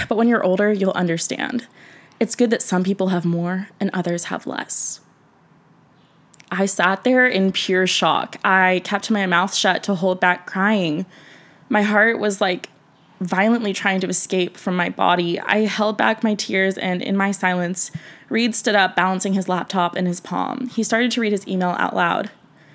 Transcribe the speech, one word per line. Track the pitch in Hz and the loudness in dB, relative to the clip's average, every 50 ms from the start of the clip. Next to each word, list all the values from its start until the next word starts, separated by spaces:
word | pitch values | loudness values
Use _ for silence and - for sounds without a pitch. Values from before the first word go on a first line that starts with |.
| - - | -2 -2
but | 233 | 0
when | 202 226 | 2 4
you're | 240 240 214 - | 4 4 4 4
older, | 185 185 190 208 208 | 2 2 4 2 2
you'll | 214 190 190 190 - - 185 | 2 2 0 0 0 0 0
understand. | 170 165 170 - - - - - - - 233 - - _ - - - - - - - - _ | 0 0 -2 -4 -6 -4 -6 -6 -4 -6 -8 -8 -10 _ -20 -20 -20 -20 -20 -20 -20 -4 _
It's | 220 - - | -4 -4 0
good | - 240 226 | 0 2 2
that | 220 - | 2 -2
some | - - 185 180 185 | 0 0 0 0 0
people | 190 196 - 190 | 0 0 0 0
have | 190 185 175 165 | 0 0 0 0
more | 170 170 170 170 175 185 185 202 - - _ | 0 -2 0 -2 -4 -4 -6 -8 -10 -8 _
and | 196 196 - | -6 -4 -2
others | 180 170 175 175 175 - | -2 -2 -2 -4 -4 -4
have | - - - - | -6 -6 -6 -6
less." | - - - - - - - - - - - _ _ _ _ _ _ _ _ _ _ _ _ _ _ _ _ _ _ _ _ _ _ _ _ _ _ - _ - _ | -8 -8 -8 -8 -6 -6 -6 -6 -6 -8 -12 _ _ _ _ _ _ _ _ _ _ _ _ _ _ _ _ _ _ _ _ _ _ _ _ _ _ -20 _ -12 _
I | 190 185 196 | -2 -2 0
sat | 196 - - 175 185 190 185 - | 0 2 2 2 2 2 0 0
there | 254 254 254 254 | 2 4 4 4
in | 247 - 190 190 190 | 4 2 2 0 0
pure | 180 - - - 185 185 185 | 0 -2 -2 0 2 2 2
shock. | 180 - - 185 160 151 - - - - - - | 2 0 0 0 2 0 0 -2 -6 -8 -2 0
I | 202 190 190 185 185 185 180 180 | 2 4 6 4 4 2 0 -2
kept | - 208 202 202 - | -4 -4 -4 -2 -2
my | 220 202 190 | -2 0 0
mouth | 185 170 175 185 196 - | 2 2 2 2 0 -2
shut | - - 196 175 - - | 0 2 2 0 0 0
to | - 196 | -2 -2
hold | 160 190 185 185 185 | 0 0 0 0 2
back | - 180 180 - - | 2 2 2 0 -6
crying. | - - 190 190 208 220 202 180 160 151 165 190 - - - - - - - - - - _ - | -8 -2 0 2 2 2 2 0 0 -2 -4 -4 -8 -12 -20 -20 -20 -20 -20 -20 -20 -20 _ -6
My | _ 254 214 | _ 0 2
heart | 202 208 208 202 214 226 226 - | 2 4 4 4 4 4 2 0
was, | 208 214 196 - | -2 -2 0 0
like, | 208 185 180 - - - _ _ _ _ _ _ _ _ _ _ 185 | 0 0 0 -4 -8 -16 _ _ _ _ _ _ _ _ _ _ -4
violently | 175 185 180 202 226 233 233 220 202 190 | -2 2 2 4 4 2 2 0 -2 -4
trying | - - 202 190 190 | 0 0 0 0 0
to | 190 | 0
escape | 180 185 - - - - 185 175 - - | -2 -2 -4 -2 -2 0 -2 -2 -2 -6
from | - - 196 180 | -6 -4 -2 0
my | 180 175 185 | 0 -2 -2
body. | 185 - - 175 175 180 175 170 170 - | -2 0 2 2 4 2 2 -2 -4 -4
I | - - - 214 220 | -2 0 0 0 0
held | 202 196 - 208 214 208 | 0 0 -2 -2 -2 0
back | 202 220 220 220 - - | 2 2 0 2 0 0
my | 220 208 | -2 0
tears, | 208 - - 202 190 190 190 190 | -2 -4 -2 0 0 0 0 -2
and | - - 185 180 180 | -2 -4 -4 -4 -4
in | - - 196 | -2 -2 -2
my | 196 196 202 | 0 0 -2
silence, | 196 - - 185 180 180 175 175 185 - - - - - - - - - - _ | -2 0 0 0 0 0 -2 -4 -4 -6 -6 -8 -10 -14 -16 -16 -20 -20 -10 _
Reed | - 226 240 233 220 | 0 0 0 0 0
stood | - - 233 208 | 0 0 2 4
up, | 202 190 185 - | 4 2 2 2
balancing | 180 180 185 190 185 - 196 190 | 0 0 0 0 -2 0 0 0
his | 190 180 185 | 0 0 0
laptop | 185 175 - - - 190 175 175 - | -2 -2 -2 -2 0 0 0 0 0
in | - 180 | -2 -2
his | 180 175 - | -2 -2 -4
palm. | - - 175 185 92 - - - - | -6 -6 -4 -4 -4 -4 -4 -6 -8
He | 247 - 226 214 | -6 -4 -4 -2
started | - 233 226 247 240 | 0 0 0 0 0
to | 226 254 | 0 0
read | 226 208 | 0 0
his | 208 190 - | 0 -2 -2
email | - 190 185 180 180 175 - | -4 -2 -2 0 0 0 0
out | - - - | -2 -2 0
loud. | 185 180 170 180 - - 208 - _ _ _ _ _ - - | 0 0 0 0 -2 -4 -6 -10 _ _ _ _ _ -20 -20